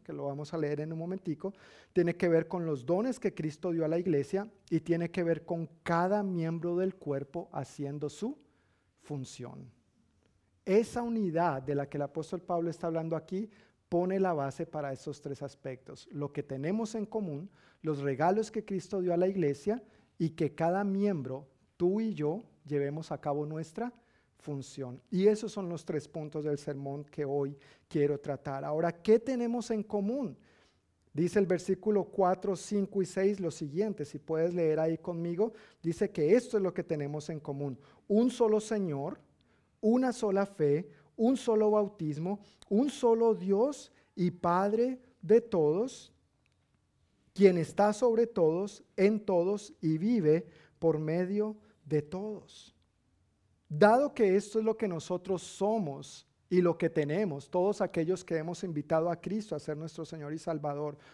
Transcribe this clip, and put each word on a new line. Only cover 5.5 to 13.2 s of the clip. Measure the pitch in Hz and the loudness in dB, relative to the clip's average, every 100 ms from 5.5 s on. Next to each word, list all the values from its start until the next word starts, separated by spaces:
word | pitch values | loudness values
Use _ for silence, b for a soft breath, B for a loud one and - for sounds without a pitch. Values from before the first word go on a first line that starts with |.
| 170 165 - | -6 -6 -8
cada | - 170 185 208 | 0 2 2 2
miembro | 196 175 160 165 175 175 | 0 -2 -2 -2 -2 0
del | 190 190 | -2 -2
cuerpo | 147 139 139 170 - | -6 -6 -6 -10 -8
haciendo | - 139 - 139 147 147 | -8 -8 -8 -8 -6 -8
su | - 226 294 b b b b b _ | -6 -8 -8 b b b b b _
función. | - 143 127 - 120 - 127 - _ _ _ _ _ _ _ _ | -10 -10 -10 -12 -16 -16 -20 -20 _ _ _ _ _ _ _ _
Esa | - 202 226 247 | 2 2 2 -2
unidad | 240 226 190 160 170 135 | -4 -2 0 2 0 0
de | 131 | -2
la | 143 135 | -4 -4
que | 147 | -4
el | |
apóstol | 139 - 151 180 | -6 -6 -8 -8
Pablo | 180 175 170 | -4 -2 -2
está | 160 170 | -4 -4
hablando | 160 160 | -4 -4
aquí | 160 | -4